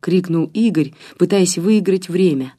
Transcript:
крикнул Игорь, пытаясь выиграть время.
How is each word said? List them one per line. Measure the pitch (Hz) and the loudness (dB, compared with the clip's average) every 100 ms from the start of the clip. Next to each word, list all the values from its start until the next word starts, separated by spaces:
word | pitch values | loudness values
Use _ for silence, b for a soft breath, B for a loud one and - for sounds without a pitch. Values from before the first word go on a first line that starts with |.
крикнул | - 180 180 170 151 | 0 -2 0 -4 -2
Игорь, | - 226 160 151 B B - | 0 0 0 -4 B B -2
пытаясь | 175 202 180 - | 0 2 0 0
выиграть | 180 214 185 190 185 | 2 2 2 -2 -2
время. | 180 185 139 131 | 0 2 0 -6